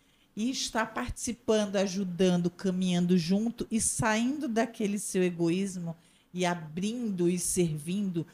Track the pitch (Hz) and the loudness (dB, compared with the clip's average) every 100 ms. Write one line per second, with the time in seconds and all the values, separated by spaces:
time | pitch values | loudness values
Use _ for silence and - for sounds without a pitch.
0 | _ _ _ 202 240 262 - 233 220 - | _ _ _ -4 -4 -2 -4 -2 -2 -4
1 | 247 - 247 233 - 214 202 196 202 185 | -6 -6 -6 -4 2 2 2 0 0 -2
2 | 185 170 185 175 175 - 190 185 185 175 | -2 2 4 4 2 -2 -2 0 2 2
3 | 175 185 165 196 233 - - 220 - - | 4 4 4 0 0 -4 -2 -2 0 0
4 | 226 214 240 302 269 220 226 - 202 202 | 0 2 0 0 -2 0 0 0 -2 -2
5 | - 190 180 170 170 180 196 180 165 - | -2 0 2 2 0 2 -2 -4 -8 -10
6 | _ _ _ 180 175 175 156 160 208 247 | _ _ _ -2 0 -2 -6 -4 -4 -2
7 | 226 180 175 180 - 185 170 151 156 196 | -2 0 2 2 0 2 0 0 -4 -4
8 | 196 170 151 | -2 -4 -6